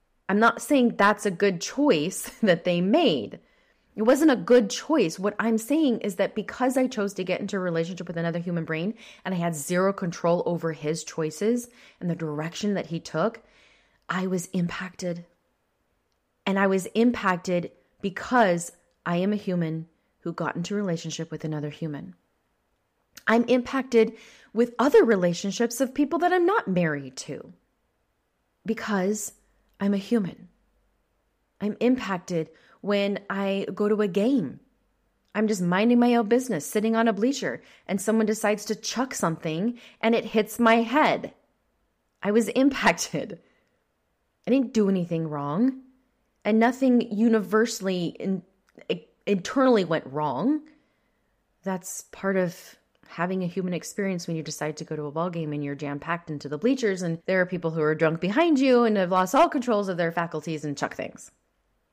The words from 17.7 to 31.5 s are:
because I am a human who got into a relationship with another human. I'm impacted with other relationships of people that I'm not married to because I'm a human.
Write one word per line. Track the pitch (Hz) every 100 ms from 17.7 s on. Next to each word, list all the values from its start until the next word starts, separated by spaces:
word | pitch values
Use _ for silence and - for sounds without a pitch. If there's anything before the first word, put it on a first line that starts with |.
| _ _ _
because | 202 - - 247 196 175 - - _ _
I | 170 175
am | 190
a | 208
human | 196 180 160 160 160 _ _ _
who | 170
got | 170 160 -
into | 175
a | 202
relationship | 196 165 165 165 156
with | 151
another | 160 151 147
human. | 143 160 147 185 - _ _ _ _ _ _ _ _ _ - -
I'm | 226
impacted | 233 254 240 269 262 233 220 - - - _
with | 220 240 -
other | 277 453
relationships | 240 196 175 170 202 190 233 -
of | 262
people | 277 294 330
that | 349
I'm | 359 349
not | 440 -
married | 180 165 143 135 -
to | - 139 - - _ _ _ _ _ _ _ _ _ _
because | 190 220 - 196 190 214 - - _ _ _ -
I'm | 196
a | 196
human. | 196 233 180 - - _ _ _ _ _ _ _ _ _ _